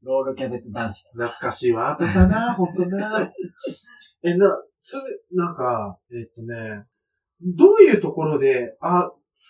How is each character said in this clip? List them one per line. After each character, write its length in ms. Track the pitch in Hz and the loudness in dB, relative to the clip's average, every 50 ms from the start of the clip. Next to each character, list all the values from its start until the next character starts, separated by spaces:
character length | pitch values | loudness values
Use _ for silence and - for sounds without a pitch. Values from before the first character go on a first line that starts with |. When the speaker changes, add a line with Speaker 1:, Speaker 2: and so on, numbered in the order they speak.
| - | -8
Speaker 1:
ロ 180 | 131 131 135 | -4 -2 -2
ー 20 | 135 | -2
ル 100 | 135 131 | -4 -6
キ 80 | 120 131 | -8 -8
ャ 60 | 117 | -8
ベ 100 | 123 120 | -8 -10
ツ 140 | - 113 101 | -12 -12 -10
男 200 | - 113 104 95 | -8 -8 -8 -10
子 100 | - - | -12 -20
だ。 60 | _ | _
Speaker 2:
懐 220 | - 117 120 117 - - | -12 -8 -8 -8 -8 -8
か 120 | - - 110 | -10 -8 -6
し 160 | - 127 123 | -2 0 0
い 20 | |
ワ 260 | 117 - - - - - | 0 0 -2 -4 -4 -2
ー 20 | |
ド 60 | 170 | -2
だ 220 | - 196 190 185 185 | 0 4 4 4 4
な、 260 | 202 220 233 240 233 | 4 0 -2 -4 -2
<laughs> 20 | |
ほ 100 | 190 180 | -2 -2
ん 80 | 170 - | -2 -2
と 120 | 185 180 | -4 -4
な。 460 | 175 190 196 208 214 - - - - - - - - - _ - - - - - - - - - _ _ _ - | -4 -4 -6 -6 -4 -4 -4 -6 -6 -8 -12 -14 -14 -12 _ -12 -12 -12 -12 -18 -20 -20 -20 -20 _ _ _ -4
え、 100 | 175 175 | -2 2
な、 260 | 180 202 190 - - - _ _ _ | 4 4 4 2 0 -8 _ _ _
そ 160 | - - - 277 | -18 -14 -14 -12
れ、 60 | 269 262 214 - _ - | -12 -12 -14 -14 _ -8
な 220 | 180 185 175 170 - | -4 -4 -4 -4 -4
ん 20 | |
か、 420 | 139 131 123 120 110 104 101 92 - _ _ | -4 -4 -4 -4 -4 -6 -10 -12 -16 _ _
え 120 | 123 120 113 | -16 -14 -16
っ 100 | - _ | -16 _
と 80 | 117 | -16
ね、 440 | 113 117 117 117 113 110 107 104 101 _ _ _ _ _ _ _ _ _ _ _ | -14 -12 -12 -12 -12 -12 -14 -14 -16 _ _ _ _ _ _ _ _ _ _ _
ど 340 | 170 185 175 - 320 392 427 | -8 -6 2 6 6 8 10
う 20 | 453 392 | 10 8
い 140 | 311 233 - | 8 8 4
う 40 | |
と 100 | - 170 | 0 -2
こ 140 | - 165 156 | -4 -2 -2
ろ 140 | 156 151 139 | -2 0 2
で、 380 | 135 135 127 123 120 - - - | 2 2 2 2 -2 -6 -8 -8
あ、 280 | - 170 180 180 - - | -4 0 0 0 0 -2
好 80 | - _ _ _ _ - - | -6 _ _ _ _ -20 -20